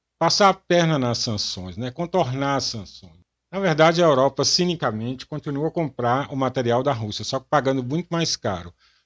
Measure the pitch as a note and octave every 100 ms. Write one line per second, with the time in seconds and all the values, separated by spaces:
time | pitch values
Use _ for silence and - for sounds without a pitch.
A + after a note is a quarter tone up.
0 | _ _ E3 - G3+ F#3+ - F3 E3 D3
1 | B2 A2+ - G#2 - F#2+ F2+ F2 B2 B2+
2 | F3 F#3 B2+ C3+ C#3 C3+ - A2+ F#2+ -
3 | F2 D#2+ _ _ _ F#3 G3 D3+ D#3+ E3+
4 | E3 C3+ C3+ - C3 - F3+ E3+ C3 G#2+
5 | A#2 C3 - D3+ D#3 C#3 D#3 F3 D3+ -
6 | A#2+ C3 C#3 C3+ C3 C3 A#2 A#2 C3+ A#2
7 | G#2+ - G#2+ C3 - D3 C3 C3+ B2 D#3
8 | E3+ E3 D#3+ - A2+ F2+ E2+ - _ _